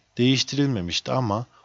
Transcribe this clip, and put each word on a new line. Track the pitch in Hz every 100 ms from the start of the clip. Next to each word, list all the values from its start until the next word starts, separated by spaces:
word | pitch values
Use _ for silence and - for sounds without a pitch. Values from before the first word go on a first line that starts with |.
| _ -
değiştirilmemişti | 123 131 - 135 143 113 87 - -
ama | 127 117 104 123 _